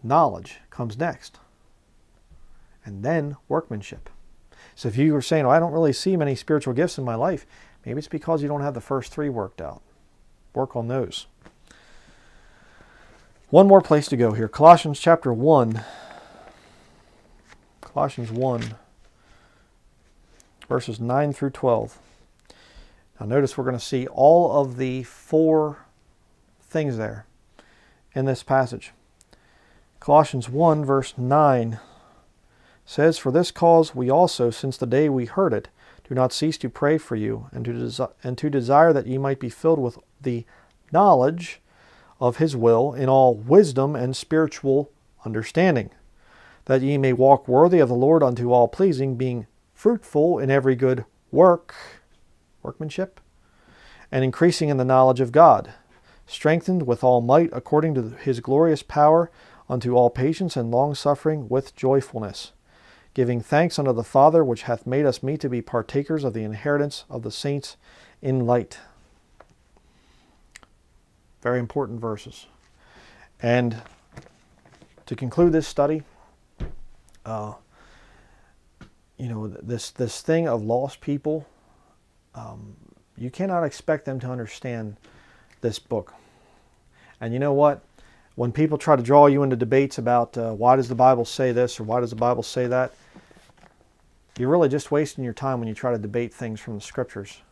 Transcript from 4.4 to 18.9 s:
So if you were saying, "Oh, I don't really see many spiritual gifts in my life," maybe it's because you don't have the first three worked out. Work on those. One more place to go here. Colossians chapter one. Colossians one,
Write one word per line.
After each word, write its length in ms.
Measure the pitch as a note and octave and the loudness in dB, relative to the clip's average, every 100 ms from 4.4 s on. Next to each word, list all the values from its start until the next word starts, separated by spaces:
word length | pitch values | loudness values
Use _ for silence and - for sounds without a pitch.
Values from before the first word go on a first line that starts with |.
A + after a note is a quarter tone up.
| _ _ - _ | _ _ -20 _
So 120 | A#2+ | -8
if 100 | G#2+ | 0
you 160 | D3+ | 2
were 80 | D3 | 2
saying, 240 | B2 D#3+ C3+ | 0 0 4
"Oh, 40 | |
I 80 | D3 | 2
don't 160 | E3+ | 2
really 200 | D#3 D#3+ | 0 0
see 220 | C3 - F#3 | 0 -2 -2
many 200 | D3 C3+ | -2 -4
spiritual 400 | - D3+ C#3 A#2+ | -2 -2 -2 -2
gifts 240 | F3+ - | -4 -4
in 40 | |
my 120 | C3 A2+ | -8 -4
life," 320 | D3+ E3+ - - - _ | -4 -4 -10 -20 -20 _
maybe 140 | - B2+ | -12 -12
it's 100 | D3+ | -10
because 360 | D#3 D#3 E3 | -12 -4 -4
you 40 | C#3+ | -2
don't 140 | D3 | -6
have 140 | C#3+ B2+ | -6 -8
the 60 | |
first 300 | - C#3 A#2+ | -6 -6 -6
three 180 | - D3 | -8 -6
worked 320 | A#2+ F#2+ - | -6 -8 -10
out. 200 | D#2 - _ _ _ _ _ _ _ | -14 -14 _ _ _ _ _ _ _
Work 220 | - C3 B2 | -8 -6 -6
on 120 | A#2 | -6
those. 400 | C3 A#2 - - _ - _ _ _ _ - _ _ _ - _ _ _ _ _ _ - - _ _ _ | -6 -6 -10 -16 _ -20 _ _ _ _ -20 _ _ _ -20 _ _ _ _ _ _ -20 -20 _ _ _
One 180 | D3 G3 | 6 8
more 140 | G3 | 8
place 260 | - D3+ C#3+ | 6 0 0
to 80 | B2+ | 0
go 160 | A#2 | 0
here. 140 | G#2+ A2 | 0 -6
Colossians 520 | - D#3 E3+ D#3 C#3 | 6 10 10 6 -4
chapter 340 | - E3 C3+ | 2 2 2
one. 500 | A2+ C3+ D#3 A#2 A2 - - - - - - - - _ _ _ _ _ _ _ _ _ - _ _ | -2 4 4 4 -2 -10 -20 -20 -20 -20 -20 -20 -20 _ _ _ _ _ _ _ _ _ -20 _ _
Colossians 500 | - - C#3+ - A#2 | -12 -4 -4 -4 -10
one, 440 | A2+ C3 A#2+ A#2 A2 _ | -4 -2 -4 -6 -12 _